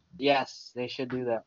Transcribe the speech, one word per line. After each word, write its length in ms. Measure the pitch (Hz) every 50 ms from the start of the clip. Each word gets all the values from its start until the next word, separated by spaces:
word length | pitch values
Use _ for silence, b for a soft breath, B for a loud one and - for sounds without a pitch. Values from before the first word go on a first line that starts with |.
| _ _ - -
Yes, 540 | 131 143 143 135 - - - - - - -
they 120 | 120 123 120
should 220 | - - 131 123
do 160 | 127 127 127
that. 180 | 120 113 110 -